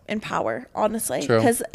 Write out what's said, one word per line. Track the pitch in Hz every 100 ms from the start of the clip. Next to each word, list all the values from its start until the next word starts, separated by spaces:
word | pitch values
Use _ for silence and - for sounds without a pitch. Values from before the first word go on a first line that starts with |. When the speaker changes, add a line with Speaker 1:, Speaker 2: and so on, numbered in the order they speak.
| -
Speaker 1:
in | 214
power, | - 175 - - 254
honestly? | - 208 220 226 254 277
Speaker 2:
True. | 113
Speaker 1:
'Cause | 233 240 -